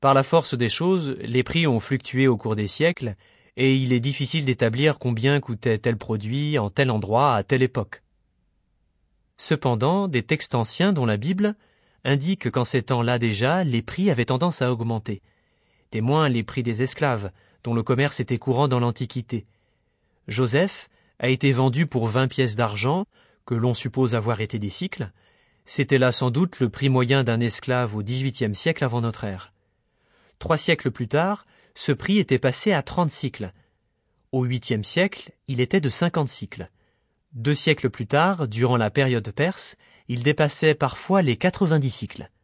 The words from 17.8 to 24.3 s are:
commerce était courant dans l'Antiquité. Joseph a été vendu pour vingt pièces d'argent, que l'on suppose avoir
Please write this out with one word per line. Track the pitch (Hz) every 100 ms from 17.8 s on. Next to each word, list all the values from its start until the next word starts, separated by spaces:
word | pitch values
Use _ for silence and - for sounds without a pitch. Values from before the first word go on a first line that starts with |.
commerce | 110 123 147 -
était | 120 120
courant | - 131 143
dans | 127
l'Antiquité. | 120 117 117 - 117 117 - _ _ _ _ _ _ _ -
Joseph | 110 127 131 190 - - _ _ _
a | 120
été | 131 139
vendu | 127 131 127 160
pour | 127 113
vingt | 110 131
pièces | - 127 104
d'argent, | 117 104 120 170 202 _ _ _ -
que |
l'on | 117 120
suppose | 117 123 127 131
avoir | 117 107